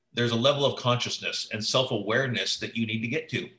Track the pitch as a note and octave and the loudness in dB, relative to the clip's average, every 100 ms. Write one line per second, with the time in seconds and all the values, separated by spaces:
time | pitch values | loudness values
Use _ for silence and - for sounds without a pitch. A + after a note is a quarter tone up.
0 | _ B2 A#2+ A#2 C3+ C#3 C3+ - B2 A#2+ | _ -2 0 4 4 4 2 2 2 2
1 | G#2 - F2+ - - A2 G#2+ C3 C3 G#2+ | 0 -4 -4 -6 -6 -4 0 2 2 0
2 | G2 B2 C3+ G2+ F#2+ - G#2+ A#2 A2 A2 | 0 0 2 0 -2 -2 -4 -2 -2 -2
3 | A#2 D#3 - G#2+ - | -2 -4 -4 -6 -6